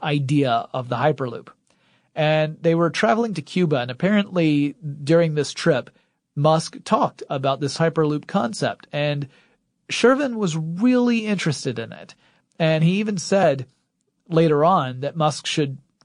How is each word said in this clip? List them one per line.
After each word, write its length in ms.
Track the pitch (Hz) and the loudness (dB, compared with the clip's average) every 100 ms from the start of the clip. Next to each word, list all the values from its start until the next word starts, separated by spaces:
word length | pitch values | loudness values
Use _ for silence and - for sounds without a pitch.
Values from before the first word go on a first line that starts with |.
idea 640 | 160 147 135 147 135 117 - | -2 -2 0 0 2 0 -2
of 140 | 131 123 | -8 -6
the 80 | 123 | -2
Hyperloop. 540 | 139 143 127 117 - - _ _ _ _ _ - | 0 0 -4 -8 -16 -20 _ _ _ _ _ -2
And 400 | 156 156 156 156 | 2 2 0 -2
they 140 | 165 | 0
were 160 | 165 170 | 2 0
traveling 440 | 165 214 226 233 | 0 0 2 0
to 80 | 170 | -4
Cuba, 340 | 139 - 180 143 | -6 -2 0 0
and 160 | 123 | -4
apparently 800 | 123 180 208 202 180 160 147 143 143 151 143 | -4 0 0 0 0 2 2 0 -4 -12 -8
during 320 | 143 165 165 151 | 2 4 4 0
this 160 | 139 | -4
trip, 360 | - - 123 117 _ _ _ _ | -2 0 0 -2 _ _ _ _
Musk 440 | - 151 160 165 - | 0 2 2 0 -10
talked 380 | - 226 202 - - | -2 0 0 -4 -8
about 300 | 147 139 135 | -4 -2 -2
this 180 | 143 - | -4 0
Hyperloop 480 | 165 160 156 147 - | 0 2 0 -2 -2
concept, 640 | 196 233 208 131 98 - | -2 -2 -2 -4 -6 -10
and 360 | 147 147 147 139 _ _ _ _ _ - | -4 -4 -4 -6 _ _ _ _ _ -12
Shervin 460 | - 233 262 285 | 0 2 4 0
was 220 | 226 202 156 | -2 -4 -4
really 680 | 160 175 240 247 240 233 214 | -6 -2 2 2 2 0 0
interested 520 | 202 - 135 143 110 | -2 -2 -4 -4 -6
in 140 | 113 | -8
it. 240 | 107 - - _ _ _ - | -12 -20 -20 _ _ _ -2
And 240 | 160 156 | 0 4
he 160 | 165 190 | 2 2
even 200 | 214 202 | -2 -4
said 480 | - 196 175 139 123 _ _ _ _ _ - | 0 2 2 2 -4 _ _ _ _ _ -2
later 360 | 160 165 147 | 2 4 4
on 380 | 156 185 131 127 | 4 4 0 -4
that 120 | 139 | -6
Musk 320 | 165 151 143 - | 0 -2 -2 -6
should 320 | - 143 135 _ _ | -2 -2 -4 _ _